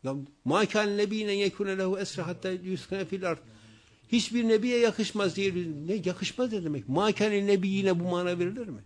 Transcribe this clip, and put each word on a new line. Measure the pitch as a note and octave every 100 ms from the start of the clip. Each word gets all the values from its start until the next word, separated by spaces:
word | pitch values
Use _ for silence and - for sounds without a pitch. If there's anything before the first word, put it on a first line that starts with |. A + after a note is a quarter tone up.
Ya, | C3+ C#3 C3+ _ B2+
"Mâ | F3 G#3
kâne | G#3+ G#3 G3+
nebiyyin | G#3 G#3+ G#3
en |
yekûne | G3+ G3 - G3+ F#3+
lehu | F#3+ F#3+
esra | G3 - E3
hattâ | F3 F#3+
yuskene | F#3 F3+ F#3 - G3 F#3
fil | F#3+ F3+
ard." | D#3+ - - - - _ _ _
Hiçbir | A#3 - A#3 A3+
nebiye | A3 A#3+ A#3+
yakışmaz | A#3 - G#3+ G#3+ G3+ E3
diye | G3 F3+
bir, | E3+
ne | D3+ D#3+ G#3 F3+
yakışmaz | F3 F#3+ - B3+
ne | G#3+
demek? | E3 C#3+ -
"Mâ | C#3 G#3+
kâne | G#3 G#3+ G#3 G3+
nebiyyine" | G3 F#3+ G3 G3 F3
bu |
mana | F3+ F3 F3+ F3
verilir | F3 A3 A3
mi? | A2+